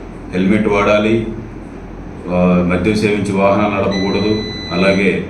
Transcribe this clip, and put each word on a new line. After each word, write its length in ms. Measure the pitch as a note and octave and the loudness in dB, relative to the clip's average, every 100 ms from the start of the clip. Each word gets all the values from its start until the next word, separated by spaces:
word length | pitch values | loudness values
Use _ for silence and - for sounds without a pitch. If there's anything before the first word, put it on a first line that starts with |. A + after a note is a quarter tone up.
| - - - | -14 -14 -6
హెల్మెట్ 360 | F#2 F#2 G#2+ G#2+ | -2 2 2 2
వాడాలి, 600 | G2+ G#2 G#2 G#2+ A2+ - - - - - - - - - - F2 | 2 2 2 2 0 -2 -8 -12 -14 -14 -14 -14 -14 -14 -12 -4
ఆ, 420 | F2+ F2+ F2+ F2 | 2 4 4 2
మద్యం 220 | F2+ G2+ G#2+ | 2 2 2
సేవించి 360 | G#2+ G#2 F#2+ | 2 0 0
వాహనాలు 420 | G2 G2 G2+ G#2 | 2 2 4 2
నడపకూడదు, 720 | G2+ - - G2 G2+ G#2 G#2+ - - - | 0 0 0 0 0 0 0 -4 -8 -6
అలాగే 540 | F2 F#2+ F#2+ G2 - - | 0 2 2 2 0 -4